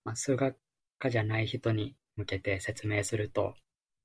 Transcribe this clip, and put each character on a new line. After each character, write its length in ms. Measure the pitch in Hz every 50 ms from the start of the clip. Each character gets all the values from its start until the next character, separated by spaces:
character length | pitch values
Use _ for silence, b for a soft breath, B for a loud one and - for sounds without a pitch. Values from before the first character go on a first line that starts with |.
| _
ま 80 | 117
あ、 40 | 113
数 200 | - - - 135
学 220 | 123 135 135 - - _ _ _ _ _ _ _ _
科 100 | - 127
じ 100 | 117 113
ゃ 60 | 107
な 160 | 107 110 110
い 60 | 110
人 260 | - - 120 - 120
に 240 | 110 107 104 - - _ _ _ _
向 100 | - 104
け 140 | - 98 95
て 200 | - 101 98 95
説 280 | - - 104 - - 104
明 160 | 107 104 101
す 120 | - -
る 140 | 104 104 104
と、 240 | - 107 101 95 - - _ _ _ _ _ _ _ _